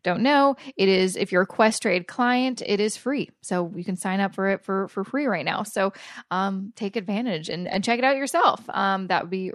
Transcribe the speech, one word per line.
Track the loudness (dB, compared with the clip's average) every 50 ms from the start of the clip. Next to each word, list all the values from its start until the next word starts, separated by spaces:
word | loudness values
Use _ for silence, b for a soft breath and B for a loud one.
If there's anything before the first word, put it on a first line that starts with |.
| _
don't | 0 0 2 4
know, | 4 6 6 6 4 2 B B -12 B 2
it | 4 4
is, | 6 4 4 2 0 -2
if | -2 2 2
you're | 2
a | 2 2
Questrade | 4 4 4 4 4 2 0 0 0 0 -2 -4
client, | -2 0 2 2 2 2 0 0 -4 -6 -2
it | -2 0 0
is | 0 -2 -2
free. | -4 -4 -4 -2 -2 -4 -6 _ _
So | -8 -4 -2 -2 -2 -2 -6
you | -8 -6
can | -6 -6 -4
sign | -4 -2 0 0
up | 0 -2 -2
for | -2 0 0
it | 0 -2 -2
for, | -4 -2 -2 -2 -4
for | -4 -6 -6
free | -4 -4 -2 0
right | 0 0 0 -2
now. | -2 -4 -4 -4
So, | -4 -2 0 0 0 B B B B B B B _
um, | -4 -2 -2 -2 -2 -4 -8 -10 -10 -8
take | -8 -6 -4
advantage | -6 -4 -4 -4 -2 -2 -2 -4 -4 -4 -6
and, | -6 -6 -6 -4
and | -4 -2 0
check | 0 0 2
it | 2
out | 2 2
yourself. | 2 0 -2 0 2 4 4 2 2 -4 -6
Um, | -2 0 0 0 0 0 0 0
that | 0 0 0
would | -2
be | -4 -4 -4 -6